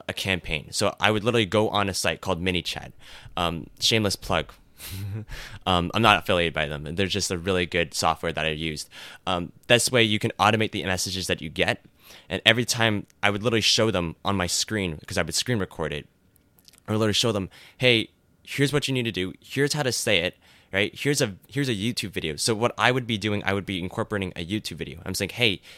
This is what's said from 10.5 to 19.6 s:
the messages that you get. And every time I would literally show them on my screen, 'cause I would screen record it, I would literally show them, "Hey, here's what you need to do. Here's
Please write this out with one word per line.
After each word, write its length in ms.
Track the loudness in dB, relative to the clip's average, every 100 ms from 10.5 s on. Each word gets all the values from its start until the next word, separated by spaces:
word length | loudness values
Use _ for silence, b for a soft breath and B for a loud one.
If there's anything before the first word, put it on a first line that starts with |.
| 4 0
the 120 | -2
messages 440 | -2 -2 -2 -4 -2
that 140 | -4
you 80 | -4
get. 360 | -2 0 -2 -8 B B B B
And 140 | 2
every 220 | 4 4 2
time 400 | 2 2 0 -4 _
I 80 | 0
would 140 | 0
literally 180 | 2 2
show 300 | 4 4 2
them 240 | 2 -2 -4 -2
on 100 | 0
my 120 | 0
screen, 500 | -2 -2 -2 -2 -4 -4
'cause 120 | -4
I 40 |
would 140 | -2 -2
screen 240 | -2 -2
record 340 | -2 -4 -6
it, 140 | -6 -10 _ _ _ _ _ -20 -14 -4
I 60 |
would 40 | 0
literally 160 | 2
show 180 | 2 0
them, 180 | 0 -4 B B B
"Hey, 320 | 4 4 2 _ _ _
here's 300 | -8 0 0
what 140 | 0 0
you 60 | -2
need 80 |
to 80 | -2
do. 220 | -2 -4 -6
Here's 340 | -8 -2